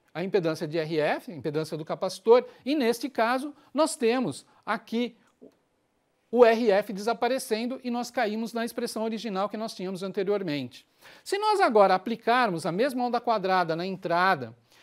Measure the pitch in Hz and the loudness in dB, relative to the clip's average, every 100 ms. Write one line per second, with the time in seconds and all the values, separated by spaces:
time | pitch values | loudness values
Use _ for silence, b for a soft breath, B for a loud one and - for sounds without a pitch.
0 | _ 156 190 202 165 156 156 165 156 160 | _ -8 -2 0 0 -2 -4 -4 -2 0
1 | 151 277 - 160 156 151 156 156 156 165 | 0 -2 -6 -10 -6 -4 -4 -8 -8 -6
2 | 190 190 226 247 247 B 247 302 226 233 | -6 0 6 6 4 B -4 0 0 -2
3 | 277 - 226 254 294 - b 262 311 - | -4 -2 0 0 -6 -14 b -2 -2 0
4 | 226 254 202 123 - b b 214 - 226 | 0 0 -2 -6 -14 b b -6 -4 -4
5 | 240 - b b - _ _ _ _ _ | -4 -8 b b -20 _ _ _ _ _
6 | _ _ _ 233 233 226 233 196 208 196 | _ _ _ 6 8 8 4 2 0 -4
7 | 208 233 240 262 - 220 240 262 247 240 | -4 -2 -2 -2 -4 -4 -4 -6 -6 -6
8 | 240 - 220 214 226 233 233 233 233 220 | -4 -2 -2 -2 -6 -6 -6 -6 -8 -6
9 | 226 226 233 190 202 214 220 - 185 190 | -6 -6 -6 -4 -4 -6 -10 -8 -8 -8
10 | 190 208 190 202 185 147 123 - _ B | -6 -4 -2 -2 -2 -4 -6 -12 _ B
11 | B B B 403 427 403 349 214 196 185 | B B B -2 2 2 4 6 6 4
12 | 226 226 - 254 233 165 165 175 277 254 | 0 -4 0 2 2 0 -2 0 0 -2
13 | 247 240 240 220 185 185 170 160 185 185 | -2 -2 0 -2 2 2 2 -2 -4 -6
14 | 175 170 190 165 117 113 _ b | -2 2 4 2 -2 -14 _ b